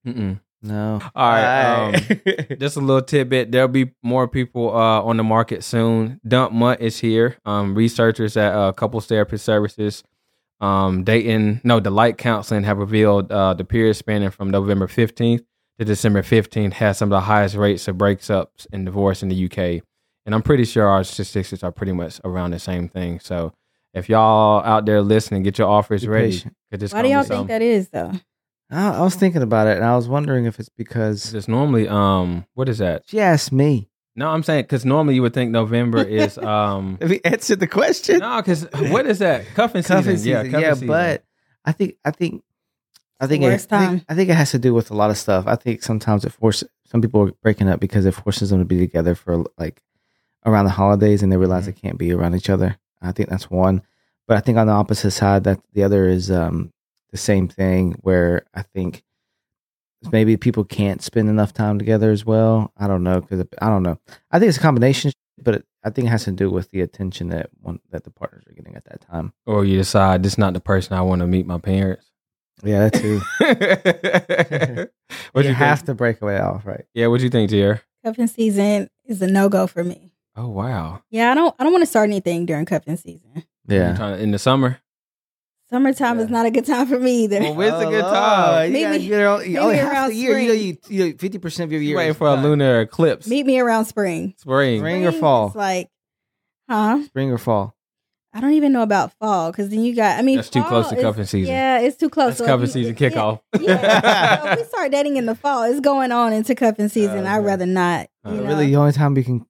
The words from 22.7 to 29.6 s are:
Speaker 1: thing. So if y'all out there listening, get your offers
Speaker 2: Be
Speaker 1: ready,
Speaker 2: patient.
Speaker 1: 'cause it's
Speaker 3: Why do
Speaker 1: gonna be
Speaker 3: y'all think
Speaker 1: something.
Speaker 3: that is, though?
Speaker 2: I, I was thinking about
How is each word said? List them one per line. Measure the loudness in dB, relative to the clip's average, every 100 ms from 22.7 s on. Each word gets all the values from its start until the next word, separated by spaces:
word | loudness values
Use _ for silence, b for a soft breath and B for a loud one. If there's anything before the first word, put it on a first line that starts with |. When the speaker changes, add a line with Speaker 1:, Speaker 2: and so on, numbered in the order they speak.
| -6 -6
Speaker 1:
thing. | -8 -8 -10
So | -8 -8 -8 _ _ _ _
if | -12 0
y'all | 4 4 6 4 4
out | 2 0 2
there | 2
listening, | 4 0 0 -2
get | -2 0
your | 2
offers | 2 2 -4
Speaker 2:
Be | -2
Speaker 1:
ready, | 0 0
Speaker 2:
patient. | -2 -8 _ _
Speaker 1:
'cause | -10
it's | -6
Speaker 3:
Why | -2
do | 0
Speaker 1:
gonna |
be |
Speaker 3:
y'all | 0
think | 0
Speaker 1:
something. | -4 -4
Speaker 3:
that | -2
is, | 2 0 -2
though? | -8 -6 -8 _ _ _ _ _
Speaker 2:
I, | -2 -2 2
I |
was | 0 2
thinking | 0 2
about | 0 2